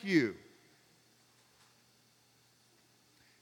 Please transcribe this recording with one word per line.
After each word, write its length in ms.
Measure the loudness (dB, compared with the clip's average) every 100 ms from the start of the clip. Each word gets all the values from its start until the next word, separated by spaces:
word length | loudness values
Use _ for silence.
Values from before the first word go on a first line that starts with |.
you." 320 | 0 2 2 -2 -18 -20 -20 -20 -20 -20 -20 -20 -20 -20 -20 -20 -20 -20 -20 -20 -20 -20 -20 -20 -20 -20 -20 -20 -20 -20 -20 -20 -20 -6